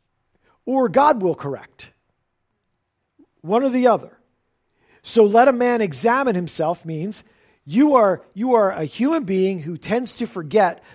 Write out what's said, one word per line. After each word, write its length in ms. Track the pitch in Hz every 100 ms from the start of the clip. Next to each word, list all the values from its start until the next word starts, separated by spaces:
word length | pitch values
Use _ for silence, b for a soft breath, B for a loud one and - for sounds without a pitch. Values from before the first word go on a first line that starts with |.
| _ _ _ _ _ _ -
or 220 | 262 240
God 340 | 196 294 254
will 140 | 185 156
correct." 560 | 143 120 - - - _ _ _ _ _ _ _ _ _ _ _ _ _ _ _
One 200 | 156 220
or 80 | 269
the 160 | 247 247
other. 320 | 190 - _ _ _ _ _ _ b b b
So 220 | - 233
let 220 | 208 226 262
a 60 |
man 280 | 247 247 240
examine 540 | 202 131 226 247 262
himself 500 | 185 175 - 156 170
means 380 | 165 160 185 214 b b b b
you 300 | - 190 294
are, 300 | 262 202 170 -
you 220 | 190 254 233
are 160 | 196
a 120 | 190
human 380 | 156 - 262 330
being 380 | 196 190 190 185
who 160 | 151 165
tends 400 | - 226 247 -
to 100 | 233
forget 560 | 185 156 208 190 - b